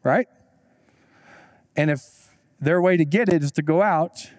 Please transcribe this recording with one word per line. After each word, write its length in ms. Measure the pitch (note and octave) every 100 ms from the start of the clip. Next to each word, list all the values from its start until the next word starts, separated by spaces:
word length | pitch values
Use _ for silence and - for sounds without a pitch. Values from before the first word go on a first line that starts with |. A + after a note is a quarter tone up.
right? 260 | B2+ F3 B3 _ _ _ _ _ _ _ _ _ - - - _ _ -
And 160 | D3+
if 400 | C#3+ - - - _ _ _
their 220 | C#3 F3
way 160 | F#3 F3
to 80 | D3+
get 240 | F#3+ A3+
it 140 | E3+
is 80 | C#3+
to 100 | -
go 220 | D3+ D#3+
out 480 | G#3 E3 D3 - -